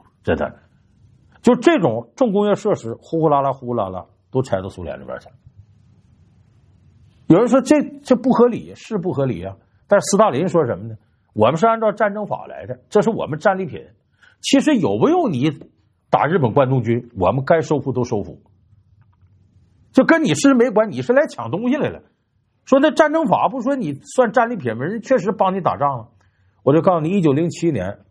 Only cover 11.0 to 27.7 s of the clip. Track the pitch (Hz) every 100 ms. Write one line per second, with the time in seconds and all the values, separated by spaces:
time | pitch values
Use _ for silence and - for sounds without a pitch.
11 | _ _ _ 104 110 160 226 226 220 208
12 | 214 202 202 - - 67 101 - _ 208
13 | 208 202 76 147 208 190 180 - - _
14 | _ _ _ _ - 269 302 262 127 104
15 | 220 359 285 127 156 135 - _ _ _
16 | - - 135 185 120 107 131 131 110 120
17 | - 98 90 131 135 165 - 147 139 127
18 | 120 107 101 - _ _ _ _ _ _
19 | _ _ _ _ _ _ _ _ _ -
20 | - 320 247 135 180 254 254 208 220 127
21 | 135 262 311 - 113 165 240 285 135 78
22 | _ _ _ _ _ _ - 262 302 -
23 | 302 320 277 120 165 254 226 277 165 139
24 | - - 240 262 233 226 120 110 151 226
25 | - 254 190 214 190 190 147 95 143 127
26 | 110 _ _ _ _ _ - 156 190 175
27 | 156 202 156 135 170 - 170